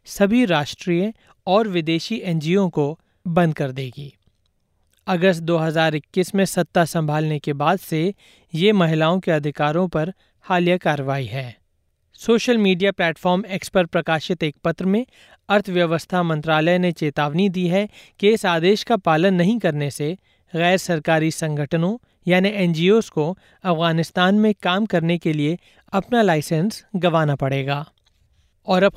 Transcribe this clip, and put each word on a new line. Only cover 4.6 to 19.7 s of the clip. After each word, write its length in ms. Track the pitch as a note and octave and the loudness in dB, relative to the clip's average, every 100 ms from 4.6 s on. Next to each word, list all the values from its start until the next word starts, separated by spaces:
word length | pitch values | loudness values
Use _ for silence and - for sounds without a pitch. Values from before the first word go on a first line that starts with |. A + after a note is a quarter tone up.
| _ _ _ _ - | _ _ _ _ -4
अगस्त 340 | F3+ F#3+ E3 | 0 2 2
दो 160 | E3 E3+ | 0 0
हज़ार 380 | D#3+ D#3+ D#3+ D3+ | 0 0 0 0
इक्कीस 400 | - F#3 F3+ G3 | -4 -4 0 0
में 100 | F#3+ | 0
सत्ता 400 | F#3 E3+ F#3 E3 | 0 0 0 0
संभालने 540 | E3+ D3+ D3+ D#3 D3 | 0 -2 -2 -2 -2
के 140 | - | -4
बाद 260 | C#3+ D3 F#3+ | -2 0 -2
से 340 | - D#3+ F3+ - _ _ _ D#3+ | -4 -4 -4 -6 _ _ _ 0
ये 180 | G3+ | 2
महिलाओं 460 | G#3 E3 D#3+ D#3 F#3 | 4 2 2 2 0
के 120 | F3 | 0
अधिकारों 560 | D#3 D3 - D3 D#3+ F#3 | -2 -2 -2 -2 0 -2
पर 260 | D#3 D#3+ - _ _ | -2 -4 -8 _ _
हालिया 360 | - F3+ F3 F3+ | -2 0 2 0
कार्रवाई 480 | E3+ C#3+ C3+ C#3 A#2 | 0 -2 -2 -4 -6
है। 320 | C3+ B2 - _ _ _ _ _ | -10 -10 -16 _ _ _ _ _
सोशल 440 | - - A3+ B3+ A#3 | -6 0 2 2 2
मीडिया 340 | G3 F3+ G3 | 2 2 0
प्लेटफॉर्म 540 | F#3+ E3+ D#3 F3+ F3+ G3 | 0 -2 -2 0 0 -2
एक्स 240 | F#3+ - | -8 -2
पर 160 | G3 F3 | 0 0
प्रकाशित 580 | F3 D#3+ D#3 - F3 | -2 0 -2 -2 -4
एक 120 | D#3 - | -4 -4
पत्र 220 | E3+ D#3+ F#3 | -4 -2 0
में 200 | G#3 B3+ _ - _ - | -2 -2 _ -20 _ -2
अर्थव्यवस्था 760 | G3+ G3+ F3 E3+ E3 - F3+ | 0 0 0 0 -2 -2 -2
मंत्रालय 540 | E3+ D#3 D#3 D#3 D#3+ F3+ | 0 -2 0 2 2 2
ने 140 | F3+ | 0
चेतावनी 580 | D#3+ D3+ D3+ D3 D#3+ G3+ | -2 -4 -2 -2 0 0
दी 180 | F3+ F3 | 0 0
है 220 | F#3+ G#3 - - - | 0 -2 -8 -20 -2
कि 100 | G3 | 2
इस 160 | A3+ F#3+ | 2 0
आदेश 380 | E3 F3 G#3 | 2 2 2
का 140 | - A3 | 0 0
पालन 360 | E3+ D#3 G3 | 2 2 4
नहीं 260 | F3+ F3 A#3 | 2 2 0
करने 320 | F3+ | 0